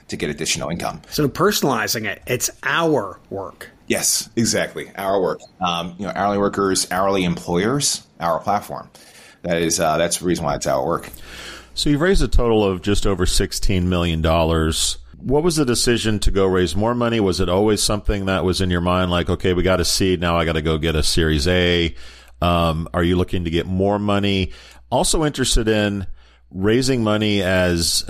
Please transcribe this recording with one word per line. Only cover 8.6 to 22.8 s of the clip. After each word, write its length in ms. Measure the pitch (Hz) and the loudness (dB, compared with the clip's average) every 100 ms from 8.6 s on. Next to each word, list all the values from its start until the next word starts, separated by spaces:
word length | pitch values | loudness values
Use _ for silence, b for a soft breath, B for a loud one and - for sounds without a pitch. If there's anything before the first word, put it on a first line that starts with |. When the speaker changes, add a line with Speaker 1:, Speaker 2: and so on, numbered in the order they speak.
| - 69 - B B B B B | -4 -12 -14 B B B B B
Speaker 1:
That 200 | 87 85 | -2 0
is, 180 | 82 82 | 0 0
uh, 180 | 80 78 | 2 2
that's 220 | 85 - | 0 0
the 60 | 85 | -2
reason 200 | 80 78 | -2 -2
why 100 | 71 | -2
it's 120 | - | 0
our 180 | 67 69 | 0 0
work. 240 | 82 - B B B B B B | -4 -6 B B B B B B
Speaker 3:
So 160 | - 156 | -4 0
you've 120 | 143 | 2
raised 220 | 180 190 | 2 2
a 40 | 131 | 4
total 340 | - 120 110 | 4 4 4
of 180 | 98 92 | 2 0
just 240 | 101 101 104 | 0 2 2
over 200 | 92 90 | 2 2
sixteen 640 | - 101 - - 95 87 | 2 0 0 0 2 2
million 320 | 90 85 82 | 2 0 0
dollars. 800 | 80 82 80 82 80 80 - - - - | 2 2 2 2 0 0 -2 -4 -12 -10
What 260 | - 143 | -2 0
was 140 | 175 156 | 2 2
the 80 | 131 | 2
decision 540 | 113 127 117 107 104 | 2 2 0 0 0
to 120 | - | 2
go 140 | 98 95 | 4 4
raise 300 | 92 90 101 | 4 2 2
more 200 | 110 120 | 0 0
money? 240 | 117 117 | 0 2
Was 200 | 95 85 | 2 0
it 80 | 90 | 0
always 340 | 90 107 104 | 2 2 2
something 420 | - 104 - 104 95 | 0 0 -2 -2 0
that 200 | 95 90 | 0 0
was 160 | 87 | 0
in 80 | 92 | 0
your 120 | 87 | 0
mind, 300 | 87 90 90 | 2 0 2
like, 180 | 87 82 | 0 0
"Okay, 240 | 87 98 | 0 0
we 100 | 90 | 2
got 180 | 90 90 | 2 2
a 40 | 82 | 0
seed, 360 | - 98 90 | 0 2 2
now 160 | 85 85 | 0 0
I 80 | 82 | 0
gotta 160 | 80 | 0
go 160 | 78 80 | 0 0
get 180 | 80 78 | 0 0
a 80 | |
Series 440 | 71 - 80 78 78 | 2 2 2 2 2
A"? 480 | 90 87 87 82 B B B B - | 2 2 2 0 B B B B -4
Um, 480 | 87 87 85 80 | 0 2 2 0